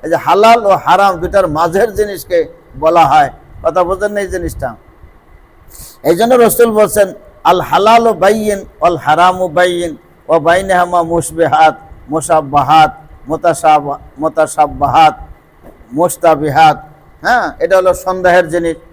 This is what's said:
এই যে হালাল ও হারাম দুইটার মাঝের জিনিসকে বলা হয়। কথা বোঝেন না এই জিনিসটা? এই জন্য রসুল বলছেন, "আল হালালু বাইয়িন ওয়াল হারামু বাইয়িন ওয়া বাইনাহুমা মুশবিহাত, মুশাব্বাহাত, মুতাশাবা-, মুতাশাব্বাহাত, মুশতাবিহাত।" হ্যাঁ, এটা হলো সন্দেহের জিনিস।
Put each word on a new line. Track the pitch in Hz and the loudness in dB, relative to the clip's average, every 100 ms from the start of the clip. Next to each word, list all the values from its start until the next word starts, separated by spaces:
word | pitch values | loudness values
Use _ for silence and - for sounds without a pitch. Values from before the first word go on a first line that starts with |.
এই | 156 | -4
যে | 160 | -4
হালাল | 139 175 220 233 208 | 0 2 4 4 2
ও | 180 | 0
হারাম | - 185 202 180 | 2 2 2 -2
দুইটার | 170 196 185 | -2 0 0
মাঝের | 151 170 185 220 | -2 -2 0 -2
জিনিসকে | 196 208 190 - 175 156 - _ 131 | -2 -6 -6 -4 -4 -4 -10 _ -4
বলা | 156 170 151 | 0 2 4
হয়। | 151 139 - - - | 4 0 -4 -20 -6
কথা | - 165 | -4 -2
বোঝেন | 175 190 208 | -2 -2 -4
না | 208 | -6
এই | 190 | -6
জিনিসটা? | 180 165 - 131 110 _ _ - _ _ - _ _ - - - - | -8 -8 -8 -10 -12 _ _ -20 _ _ -20 _ _ -20 -20 -20 -8
এই | 143 170 | -4 0
জন্য | 233 | 2
রসুল | 254 226 - 233 | 4 2 4 0
বলছেন, | 214 208 214 196 - - _ | 2 0 0 -2 -4 -20 _
"আল | - 180 | -2 -2
হালালু | 156 165 202 233 233 | 0 0 4 4 2
বাইয়িন | 180 185 220 208 196 - _ | 0 0 0 -2 -6 -8 _
ওয়াল | 170 165 | -2 -2
হারামু | 131 156 180 180 185 | -2 2 2 0 -4
বাইয়িন | 156 180 175 175 151 _ _ - | 0 0 -2 -8 -10 _ _ -2
ওয়া | 160 | -2
বাইনাহুমা | 156 175 190 180 175 175 | 2 0 0 -2 0 -2
মুশবিহাত, | 165 165 - 160 160 147 156 - - - - | 0 -4 -4 -2 0 4 2 2 -16 -20 -8
মুশাব্বাহাত, | 156 156 160 139 143 135 160 156 - - - - | -8 -2 -2 0 -2 2 4 4 0 -20 -20 -10
মুতাশাবা-, | 160 175 156 160 151 143 143 - - | -4 -2 0 2 0 0 -12 -14 -8
মুতাশাব্বাহাত, | 156 160 156 - 151 131 139 131 160 - - - _ _ - - - | -6 -2 -4 0 -2 0 0 4 2 2 -16 -20 _ _ -20 -20 -12
মুশতাবিহাত।" | 139 175 - 170 143 151 139 156 147 - - _ - | -4 -4 -2 -2 0 -2 2 2 2 -8 -20 _ -10
হ্যাঁ, | 175 240 175 - | -4 -2 -4 -6
এটা | 170 185 | 0 0
হলো | 185 | 0
সন্দেহের | 175 185 185 180 180 170 | -2 -4 -2 2 2 0
জিনিস। | 170 170 156 - | -2 -4 -8 -12